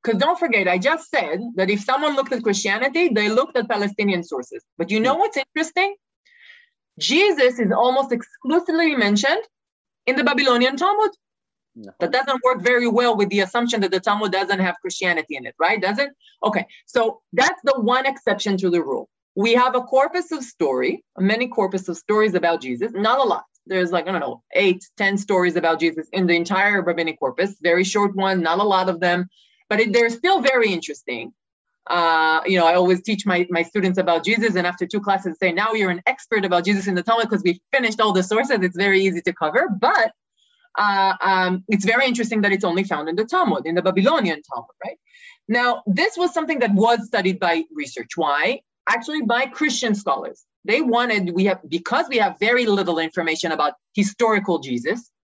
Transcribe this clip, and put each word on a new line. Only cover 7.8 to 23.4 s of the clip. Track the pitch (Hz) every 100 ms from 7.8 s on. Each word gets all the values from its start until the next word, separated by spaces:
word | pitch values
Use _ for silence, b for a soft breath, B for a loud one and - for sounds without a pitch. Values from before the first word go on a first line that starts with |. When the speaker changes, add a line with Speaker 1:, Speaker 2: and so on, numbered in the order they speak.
| 247 262 262
Speaker 1:
exclusively | 233 - - 254 320 349 320 330 277
mentioned | 208 208 277 359 - _ _ _ _ _ -
in | 262
the |
Babylonian | 277 285 277 240 254 269
Talmud. | 359 415 427 - _ _ _ _ _ -
Speaker 2:
No. | 101 -
Speaker 1:
That | 170
doesn't | 254 269 262
work | 247 254
very | 208 247 240
well | 220 247 226
with | 196
the | 202
assumption | 185 233 240 226
that | 196
the | 185
Talmud | 185 208 208
doesn't | 190 190 196
have | 185 175
Christianity | 185 - 185 165 156 139
in | 120
it, | -
right? | 165 214
Does | 185 208
it? | 277 _ b b
Okay, | 214 208 - B _
so | 254 226 - _
that's | 175 285 370
the | 277 269
one | 214 247
exception | 269 262 - 202 208 190
to | 185
the | 175
rule. | 139 127 - _ _ -
We | 220
have | 240 254 247
a |
corpus | 247 262 285 359 339
of | 311
story, | 247 - 151 127 131 - _ -
a |
many | 190 220 247
corpus | 240 226 190 185
of | 165
stories | - 214 214
about | 180 170 165
Jesus, | 131 120 214
not | 214 214 262
a |
lot. | 247 -